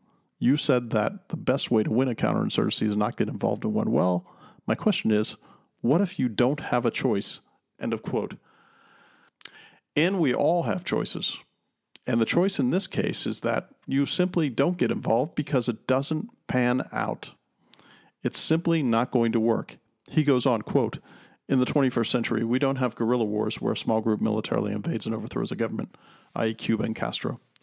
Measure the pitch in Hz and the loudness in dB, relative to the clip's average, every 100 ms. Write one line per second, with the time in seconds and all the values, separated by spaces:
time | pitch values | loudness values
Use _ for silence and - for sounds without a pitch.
0 | _ _ _ _ 120 143 - 127 120 110 | _ _ _ _ 2 2 2 2 2 0
1 | 107 - - - 107 131 - 110 107 113 | 0 -2 -8 -4 0 0 2 2 4 2
2 | 131 117 113 107 107 - 110 - 110 104 | 0 0 0 2 0 0 0 0 0 0
3 | 104 - 110 101 107 110 110 107 110 123 | 0 0 -2 0 -2 -2 -2 -2 0 2
4 | 180 180 - - - - - 113 - 202 | 2 0 -2 -14 -20 -10 -4 0 0 0
5 | 113 104 110 - - - _ _ 117 160 | 2 2 0 -6 -16 -20 _ _ 2 2
6 | 196 - 127 104 123 147 - 127 120 - | 2 0 -2 2 2 2 -2 0 0 0
7 | 131 101 - - - _ _ _ 123 110 | 0 0 -2 -8 -14 _ _ _ -6 -4
8 | - 120 101 - _ _ _ _ _ _ | -4 -4 -4 -8 _ _ _ _ _ _
9 | _ _ _ _ - - - _ _ - | _ _ _ _ -20 -20 -20 _ _ 0
10 | 170 196 151 120 147 175 131 95 - 113 | 2 2 2 2 2 0 0 -2 -2 -2
11 | 113 - - - - _ _ _ _ - | -2 -4 -6 -8 -14 _ _ _ _ -12
12 | - 117 113 170 190 - 127 170 - - | -4 0 2 2 0 0 0 0 -2 -2
13 | 113 120 113 107 117 117 - _ - 135 | -2 -2 -4 -4 -2 -4 -4 _ -4 0
14 | 143 - 180 180 151 113 147 180 113 107 | 0 0 0 0 0 2 0 2 0 0
15 | - 113 151 - 143 135 120 110 - 131 | 0 0 0 -4 -2 0 0 -2 0 0
16 | 135 156 - - - 127 123 127 127 113 | 0 -4 -6 -14 -4 0 2 0 -2 -4
17 | 107 - - - _ _ _ - _ - | -4 -6 -10 -18 _ _ _ -20 _ -20
18 | _ _ - - - 165 170 165 135 113 | _ _ -4 -2 0 0 2 2 2 2
19 | 127 123 117 113 110 107 - - _ _ | 2 2 2 2 2 0 -2 -14 _ _
20 | - - 143 127 131 113 - 143 113 - | -2 0 4 4 4 2 0 0 0 -4
21 | - - - _ - 135 123 - 135 120 | -14 -20 -20 _ -2 2 2 2 2 2
22 | 113 123 113 113 113 127 135 131 127 - | 0 0 0 -2 0 0 0 0 -2 -2
23 | 113 123 107 104 107 - 113 110 - 110 | 0 0 0 0 -2 -2 -4 -2 0 0
24 | 110 107 110 107 - 113 104 104 104 117 | 2 0 0 -2 -2 -2 -2 -4 -4 -4
25 | 113 113 110 117 110 107 113 113 - - | -4 -6 -6 -6 -6 -4 -4 -4 -8 -12
26 | - - _ - 113 110 - 110 113 110 | -20 -20 _ -4 -4 -2 -2 0 -2 -2
27 | 113 - 113 120 _ _ | -4 -4 -6 -6 _ _